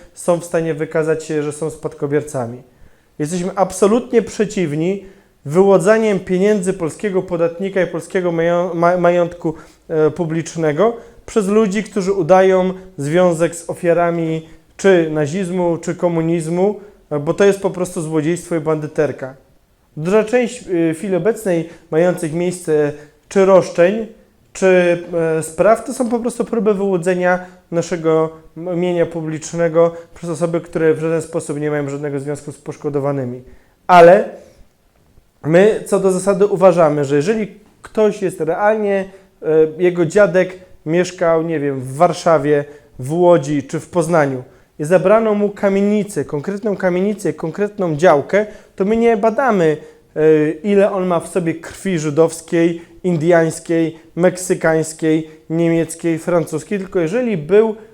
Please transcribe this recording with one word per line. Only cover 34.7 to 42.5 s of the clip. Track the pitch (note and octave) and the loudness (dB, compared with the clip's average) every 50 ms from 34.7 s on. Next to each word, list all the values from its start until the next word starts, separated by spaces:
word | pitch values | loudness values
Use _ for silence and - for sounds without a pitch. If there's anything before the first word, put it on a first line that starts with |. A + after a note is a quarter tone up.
| _ _ _ _ _ _ _ _ _ - _ _ _ _ - | _ _ _ _ _ _ _ _ _ -20 _ _ _ _ -2
my | C#3+ D#3+ F3 G3 G#3+ G3 D3+ - | 2 4 6 6 6 4 0 -2
co | - G#3 F#3+ | -2 -2 0
do | F3+ F#3+ | 2 2
zasady | F#3 F3+ F3+ G3 G3+ F3+ G3 | 0 0 0 0 2 2 2
uważamy, | G3+ G3+ E3 F#3 F#3+ E3 F3 E3 D3+ D3 D3+ D3 | 0 2 6 6 6 6 6 4 4 2 0 0
że | C3+ C#3+ | 0 0
jeżeli | D3 C#3+ F#3+ A3+ A3 G#3+ G3+ - - _ _ _ _ | 0 2 0 -2 -2 -4 -6 -10 -18 _ _ _ _
ktoś | - - - A3+ G#3+ G#3 G3+ G#3 | -18 -8 -2 0 0 0 0 -2
jest | F#3+ F3 F3+ - | -4 -6 -4 -4
realnie, | D#3+ D#3 E3 - G#3 G#3 A3 A3 G#3 G3+ G3 G3 F#3+ F#3+ - - _ _ _ - | -4 -4 -2 0 2 0 2 2 0 -2 -2 -2 -4 -6 -12 -20 _ _ _ -8
e, | - D#3+ D#3 D#3+ D#3+ D#3 D#3 | -2 2 4 4 4 2 2
jego | D#3 F3+ F3+ F3 F3 F3 | 0 0 0 2 2 -2
dziadek | D#3 - G#3 G#3 F#3 E3 F#3 F3+ F#3 - - - - - - - | 2 4 4 4 4 4 0 0 0 -4 -16 -20 -20 -20 -12 -6
mieszkał, | D3+ D#3+ F3+ F3+ F3 - - F3+ E3 E3 D#3+ | -2 0 0 0 -2 -2 -2 0 2 2 2
nie | D#3+ E3+ E3 D3+ | 0 -2 -4 -2
wiem, | C#3 C#3+ C3+ C3+ | -2 -4 -4 -4
w | B2+ C3 C3 | -8 -8 -2
Warszawie, | C#3+ E3+ F3 D#3 - - F3 E3 D3 C#3 D3 | -2 -2 -2 -2 -2 0 2 2 2 2 2